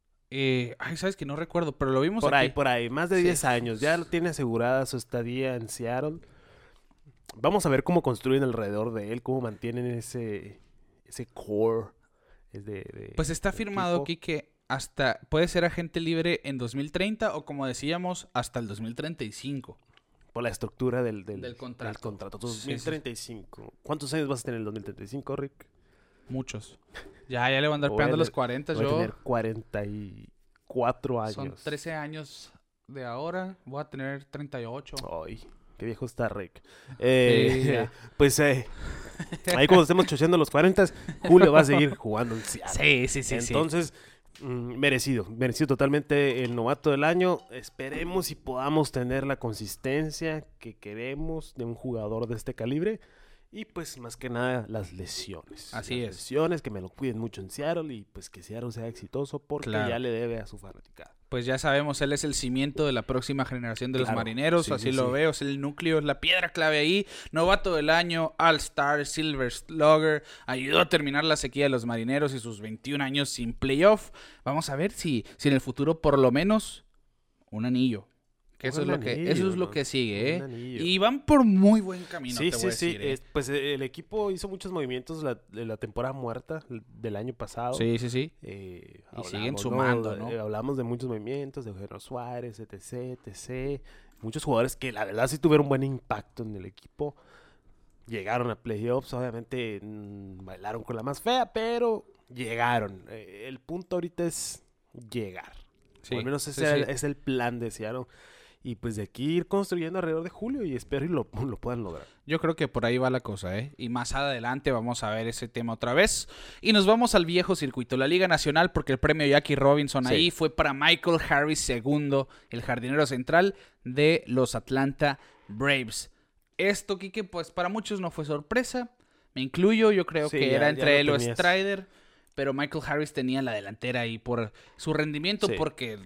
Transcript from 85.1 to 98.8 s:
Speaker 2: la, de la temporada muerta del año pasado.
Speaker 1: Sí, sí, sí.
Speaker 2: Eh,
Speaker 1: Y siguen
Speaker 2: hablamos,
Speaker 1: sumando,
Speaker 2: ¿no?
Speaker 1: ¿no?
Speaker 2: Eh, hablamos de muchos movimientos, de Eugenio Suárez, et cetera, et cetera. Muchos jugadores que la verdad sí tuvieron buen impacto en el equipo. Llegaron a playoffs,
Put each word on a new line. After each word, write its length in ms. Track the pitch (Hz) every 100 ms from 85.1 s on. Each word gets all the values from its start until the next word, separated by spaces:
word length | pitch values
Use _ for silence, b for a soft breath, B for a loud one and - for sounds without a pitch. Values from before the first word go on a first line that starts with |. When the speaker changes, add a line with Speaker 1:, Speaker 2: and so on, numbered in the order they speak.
| 160
Speaker 2:
la, 180 | 147 120 -
de 140 | 104
la 140 | 117 110
temporada 340 | 110 117 123
muerta 500 | 135 120 113 - 156 -
del 480 | 117 - 110 113 101
año 160 | 123
pasado. 400 | 127 113 - 123
Speaker 1:
Sí, 260 | 127 113 117
sí, 120 | 120
sí. 220 | 127 151 -
Speaker 2:
Eh, 600 | - 98 95 90 - - - -
Speaker 1:
Y 80 |
siguen 140 | 92 104 113 101
Speaker 2:
hablamos, 60 |
Speaker 1:
sumando, 520 | 120 127 131 120 110
Speaker 2:
¿no? 120 | 101 113
Speaker 1:
¿no? 40 |
Speaker 2:
Eh, 80 | 117
hablamos 380 | 107 107 127 135
de 60 |
muchos 260 | 117 120 127
movimientos, 560 | 110 107 139 139 139
de 60 | 113
Eugenio 280 | 95 101 101
Suárez, 600 | - 123 120 123 120 107
et 80 | 107 98
cetera, 300 | - 123 127
et 200 | 127 -
cetera. 480 | 101 - 127 135 139 b b b b
Muchos 240 | 113 151
jugadores 320 | - 117 127 -
que 160 | 131
la 140 | 107 101
verdad 200 | 107 123
sí 100 | 151
tuvieron 280 | 170 151 139
buen 160 | 131
impacto 600 | 135 131 - 107 - -
en 120 | 110
el 120 | 101 95
equipo. 500 | - - - 147 - b b b b b _ _ _ -
Llegaron 440 | 110 95 120 120
a 60 | 107
playoffs, 540 | 117 104